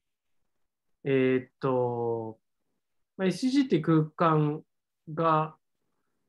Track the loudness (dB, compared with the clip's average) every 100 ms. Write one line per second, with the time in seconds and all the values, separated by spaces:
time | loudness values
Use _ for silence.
0 | _ _ _ _ _ _ _ _ _ _
1 | -2 0 2 0 -4 _ -2 -2 -2 -2
2 | -4 -4 -6 -14 _ _ _ _ _ _
3 | _ -4 -2 -2 0 0 2 0 2 2
4 | 0 0 2 2 0 -4 -10 _ _ _
5 | -12 -2 0 0 -2 -10 _ _ _ _
6 | _ _